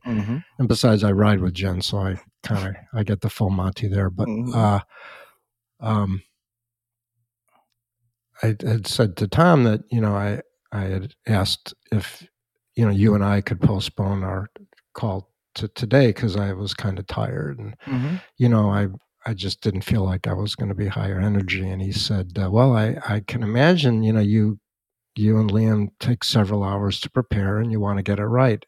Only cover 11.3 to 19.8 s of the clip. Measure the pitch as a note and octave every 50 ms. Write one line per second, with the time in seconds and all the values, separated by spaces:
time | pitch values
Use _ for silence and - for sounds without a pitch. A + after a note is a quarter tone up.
11.3 | A2 F#2+ F#2+ - - - - - - _ _ - G#2+ G#2 F2 - - - F3 -
12.3 | _ _ _ _ _ _ _ _ - A#2 A2+ G#2 G2+ G2 G#2+ A2 G#2 G#2 G2 G2+
13.3 | G2+ G2 - - - F#2 - - G#2 G2 - - - - G2 G2 G2 G2 F#2+ F#2+
14.3 | F#2 F#2+ G#2 - - - G3+ _ _ _ _ _ - - A#2+ G#2+ F#2+ F#2+ - _
15.3 | _ _ _ _ - - A2+ G2+ - - A#2+ G#2 C3 C#3 C3+ A#2 G2+ - A#2+ G#2
16.3 | F2 G2+ G2+ G2 F#2+ F#2 G2+ F#2+ - - - G2+ F#2 F#2 F#2+ - - A2 G#2+ -
17.3 | F#2 - - C#3+ C#3 A#2 G#2 G#2+ A#2 - - C#3 C3 B2 B2+ D3+ F3+ F3+ - _
18.3 | _ - B2 A#2+ A#2 A2 G#2 G2+ G2+ G#2 G2+ F#2+ F#2+ - _ _ _ _ - A#2
19.3 | G#2+ F#2 F#2 F#2 - - - A2+ F#2+ F#2+